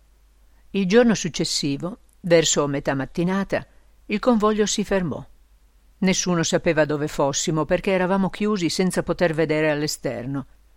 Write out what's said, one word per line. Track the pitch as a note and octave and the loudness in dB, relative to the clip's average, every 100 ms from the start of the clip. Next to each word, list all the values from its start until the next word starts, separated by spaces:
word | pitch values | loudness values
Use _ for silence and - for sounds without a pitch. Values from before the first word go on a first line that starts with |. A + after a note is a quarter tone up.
| _ _ _ _ _ _ - | _ _ _ _ _ _ -8
Il | F#3+ G3 | -4 2
giorno | A3 A#3+ | 4 4
successivo, | F#3+ F3+ - E3 - D3+ C#3 E3 A3+ - _ | 2 -2 -4 -4 -2 -2 -4 -6 -12 -20 _
verso | F#3 E3+ D#3+ - C#3+ | 4 4 4 2 0
metà | C#3 C#3 | -2 -2
mattinata, | C3+ C3 - F3 F#3+ G3 C3+ - - _ _ _ | -4 -4 -4 -2 -2 -2 -4 -6 -18 _ _ _
il | G#3 | -2
convoglio | - A#3 G#3+ G#3+ | 2 2 2 2
si | G#3 - | 0 -2
fermò. | G3 G3 F3 A2 - - _ _ _ _ _ _ | -2 -2 -2 -6 -12 -20 _ _ _ _ _ _
Nessuno | F#3 F3+ - F3 | 0 0 0 0
sapeva | D#3+ E3+ F3+ D#3 D3 | 2 0 2 2 2
dove | D3 D3 | 0 -4
fossimo | - C#3+ B2+ - D#3 D3 | -2 -2 0 -2 -2 0
perché | F3+ G3+ | 0 0
eravamo | F#3+ F3+ G3 F#3 | 0 0 0 0
chiusi | - G#3 G#3+ E3 | -2 -2 0 -2
senza | - F#3 F3 | 0 0 0
poter | D#3+ E3+ F3 | -2 0 0
vedere | D#3 D#3+ D#3 D#3 | 2 0 2 0
all'esterno. | D3 D3 - D3+ A2+ A#2 C#3 C3+ - _ | 0 -2 -4 -6 -6 -6 -8 -8 -18 _